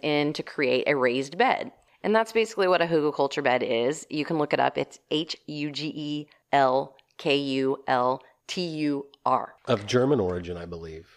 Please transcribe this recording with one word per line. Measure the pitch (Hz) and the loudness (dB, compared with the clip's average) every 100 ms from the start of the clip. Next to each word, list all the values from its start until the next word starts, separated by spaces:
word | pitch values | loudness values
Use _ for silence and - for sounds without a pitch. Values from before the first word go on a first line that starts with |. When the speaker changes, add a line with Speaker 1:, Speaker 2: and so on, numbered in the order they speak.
Speaker 1:
in | 151 147 147 | -2 0 0
to | 156 | -2
create | - - 127 127 - | -6 -2 0 2 2
a | 143 | 2
raised | 127 123 135 170 | 2 0 -2 0
bed. | 254 - - - _ _ | 2 0 -4 -14 _ _
And | 196 220 | 0 2
that's | 220 | 2
basically | 226 220 - 185 | 0 0 2 4
what | 175 | 4
a | 170 | 4
hugelkultur | 165 147 143 139 - | 2 2 2 0 0
bed | 135 123 | 2 2
is. | 123 117 120 156 - | 2 0 0 -2 -6
You | 156 143 | -6 -2
can | 165 | 0
look | 147 | 0
it | 143 | 2
up. | 127 139 | 2 0
It's | 139 - - | -6 -10 -4
H | 156 160 - - | -4 -4 -8 -12
U | 151 147 | -8 -8
G | 139 151 - | -6 -8 -8
E | 147 147 147 _ _ | -6 -8 -10 _ _
L | 139 135 131 139 - _ - | 2 4 2 -2 -8 _ -6
K | 156 143 | 0 0
U | 139 135 135 139 - | 0 0 0 -2 0
L | 131 123 135 - _ - | 0 2 -2 -6 _ -12
T | - | -6
U | 175 156 151 139 - - 127 | -6 -4 -4 -4 -8 -6 0
R. | 131 - - - | 0 -2 -8 -2
Speaker 2:
Of | 113 104 | -2 0
German | 123 131 143 | 2 4 2
origin, | 92 90 87 87 | 0 -2 -6 -10
I | 87 | -10
believe. | 85 82 80 - | -12 -12 -16 -18